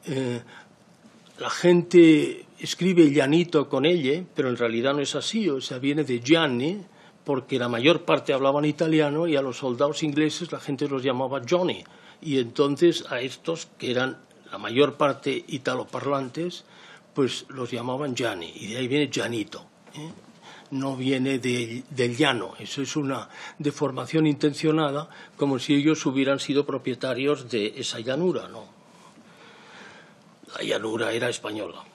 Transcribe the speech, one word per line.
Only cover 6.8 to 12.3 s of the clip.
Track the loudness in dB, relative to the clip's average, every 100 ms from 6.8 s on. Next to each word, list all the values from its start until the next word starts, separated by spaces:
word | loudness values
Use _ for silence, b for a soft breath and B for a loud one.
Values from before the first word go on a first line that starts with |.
| -10 B B B
porque | -4 -4 -2 -2
la | -2
mayor | 2 4 4
parte | 2 0 2
hablaban | 2 2 2
italiano | 0 0 2 2 2 0 0
y | 0
a |
los | -2 -4
soldados | -6 0 0 0
ingleses | -2 0 0 -2 -8
la | -10
gente | -6 -4 -2
los | -2
llamaba | -2 -2 -2 -4 0
Johnny. | 0 0 -4 -10 B B B
Y | -2